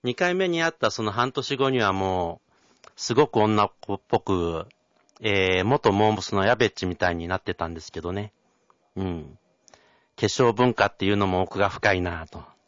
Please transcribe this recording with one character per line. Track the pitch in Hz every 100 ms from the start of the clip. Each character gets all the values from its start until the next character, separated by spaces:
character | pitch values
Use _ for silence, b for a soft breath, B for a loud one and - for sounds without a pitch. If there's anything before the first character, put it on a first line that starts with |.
二 | - -
回 | 180
目 | 180 185
に | 165
会 | 165
っ |
た | - 110
そ | -
の | 107
半 | 104 127
年 | 139 127 135
後 | 135
に | 127
は | 104
も | 98 95 92 85 82 _ b b b b
う、 | -
す | -
ご | 123 147
く | 117
女 | 107 107 101
っ | _
子 | - 98
っ | _
ぽ | 117
く、 | - 92 85 82 101 _ _ _ _ _
え | 110 101 95 92
ー、 | 98
元 | 143 113
モ | 101 107
ー | 104
ム |
ス | -
の | 101
や | 98 120
べ | 113
っ |
ち | - 92
み | 90
た | 90
い | 85
に | 85
な | 92
っ |
て | -
た | 87 82
ん |
で | 82
す | -
け | 87
ど | 85
ね。 | 95 104 _ _ _ _ _ _ -
う |
ん。 | 95 85 73 78 _ _ _ b b b b -
化 | 107
粧 | - 123
文 | 107 123
化 | 113 101
っ | -
て | 98
い |
う | 101
の | 98
も | 92
奥 | 92 95
が | 98
深 | - 104
い | 92
な | 87 82 80
ぁ |
と。 | 78 - _